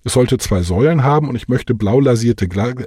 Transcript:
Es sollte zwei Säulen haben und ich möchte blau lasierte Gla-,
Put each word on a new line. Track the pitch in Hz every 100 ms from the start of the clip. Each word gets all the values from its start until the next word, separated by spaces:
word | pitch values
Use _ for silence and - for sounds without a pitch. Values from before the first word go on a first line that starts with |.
Es | -
sollte | 131 123 131
zwei | - 98
Säulen | 87 92 143 165
haben | 135 147 151
und | 120
ich | -
möchte | 123 - 120
blau | 101 123
lasierte | 135 117 117 113 95
Gla-, | 92 117 127